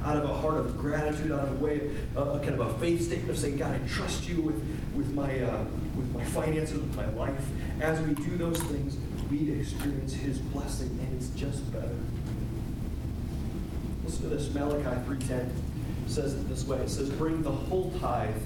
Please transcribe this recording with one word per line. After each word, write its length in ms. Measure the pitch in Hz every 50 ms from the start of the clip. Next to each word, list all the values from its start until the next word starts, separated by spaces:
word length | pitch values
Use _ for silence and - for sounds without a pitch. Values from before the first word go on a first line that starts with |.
| -
out 120 | 147 151
of 80 | 147 147
a 100 | 143 135
heart 220 | 135 151 156 156
of 200 | 156 - - -
gratitude, 540 | - 147 143 147 147 151 151 151 151 165 156
out 140 | 151 143 139
of 80 | 135 131
a 120 | 131 147
way, 240 | 147 147 143 143 147 - - - - -
uh, 60 | 139 139 139
a 100 | 143 143
kind 200 | 143 143 139 127
of 0 |
a 180 | 120 - - -
faith 260 | 170 170 170 165 165
statement 240 | - - - - -
of 80 | - -
saying, 180 | - 147 135
"God, 240 | 143 160 156 135 135
I 60 | 131
trust 420 | - - - 190 180 - - - -
you 120 | 175 165
with, 200 | 156 156 151 160 - 147 - - - - -
with 180 | 139 139 143 143
my, 240 | 143 143 139 135 131
uh, 260 | 127 123 - 113 110 - - - - - -
with 160 | - - - -
my 120 | - -
finances, 560 | - - 165 156 156 156 156 156 151 147 143
with 160 | 135 - -
my 120 | 135 123 117
life." 360 | 113 110 123 139 143 139 139 - - - - - - -
As 200 | 151 160 160 160
we 140 | 160 156 147
do 220 | - - 175 175
those 240 | 180 170 170 170 160 -
things, 320 | - 143 139 139 - - - - - - - - -
we 220 | 143 147 156 147 -
experience 600 | - 131 - - - - 143 131 123 131 135 -
his 240 | - - 143 127 123
blessing, 600 | 120 - - 139 135 - - - - - 123 -
and 160 | 135 131 127
it's 120 | 131 135 123
just 420 | - - - 139 123 - - - -
better. 220 | - - - - - - - - - - - - - - - - - - - - - - - - - - - - - - - - - - - - - - - - - - - - - -
Listen 180 | - - - 156
to 60 | 151
this. 220 | 151 147 143 143 143
Malachi 480 | 143 143 147 147 147 143 156 151 - -
three 120 | - 139 135
ten 300 | - - - 127 127 127 - - - - - - - - - - - -
says 260 | - 151 143 139 135
it 140 | 139 143 -
this 180 | 131 - -
way. 120 | 135 135 127
It 120 | 127 127
says, 180 | - - 139 139
"Bring 300 | 143 135 156 160 160 160 156
the 100 | - -
whole 400 | - - - 180 185 180 - - -
tithe 340 | - 123 123 120 110 113 110 107 -